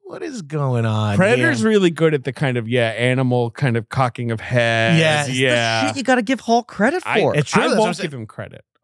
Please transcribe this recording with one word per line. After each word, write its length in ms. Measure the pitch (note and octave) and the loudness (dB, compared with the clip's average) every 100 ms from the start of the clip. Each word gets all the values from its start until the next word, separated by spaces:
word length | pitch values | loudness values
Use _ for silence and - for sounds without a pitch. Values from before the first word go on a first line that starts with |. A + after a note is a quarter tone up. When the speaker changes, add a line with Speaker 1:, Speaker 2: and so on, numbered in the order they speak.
Speaker 1:
What 180 | G4+ - | -16 -12
is 180 | E4+ C4 | -12 -12
going 440 | D3 D3+ C#3 A#2+ A2+ | -8 -4 -2 0 0
on 300 | G#2+ G#2+ G2+ | -2 0 2
Speaker 2:
Predator's 440 | F#3+ B3 E4 B3+ | 2 2 2 2
Speaker 1:
here? 80 | A3 | 2
Speaker 2:
really 220 | G#3+ F#3 | 4 2
good 240 | D#3+ D#3+ | 2 0
at 100 | D3+ | 0
the 80 | C3+ | -4
kind 240 | B2+ C#3+ B2 | -4 -2 -2
of, 120 | A2 | -2
yeah, 200 | B2 A2+ | 0 0
animal 640 | A2 B2 B2+ B2+ B2 A#2 | 0 0 2 2 0 -2
kind 240 | - C3+ A#2 | -2 0 0
of 120 | G#2+ | -4
cocking 440 | - B2+ - A#2+ | -2 -2 -2 -6
of 80 | A2+ | -6
heads. 580 | - B2 A#2 A2+ A2+ E3 | -2 0 2 2 4 4
Speaker 1:
Yes. 300 | D#3+ D3+ C#3+ | 4 2 -2
Speaker 3:
It's 80 | B2+ | 0
the 60 | |
Speaker 2:
Yeah. 420 | C3 A#2+ A#2 A2+ A2 | 2 2 2 2 0
Speaker 3:
shit 100 | A2 | -2
you 60 | |
gotta 200 | B3 B3+ | 0 0
give 180 | G#3+ C4 | 0 -4
Hulk 260 | - A#3 A#3 | 2 0 0
credit 360 | - G#3+ F4 - | -2 0 0 -2
Speaker 2:
I, 140 | - | 0
Speaker 3:
for. 160 | D#3 D3 | 2 0
Speaker 1:
It's 120 | C#3 | 0
true, 120 | - | 0
Speaker 2:
I 40 | A3+ | 2
Speaker 1:
that's 100 | A3 | 2
what 40 | |
I'm 40 | G#3+ | 0
Speaker 2:
won't 100 | F3 | -2
Speaker 1:
saying. 140 | E3+ | -6
Speaker 2:
give 80 | C3+ | -8
him 80 | A2 | -14
credit. 380 | - G#2 - _ _ | -14 -16 -16 _ _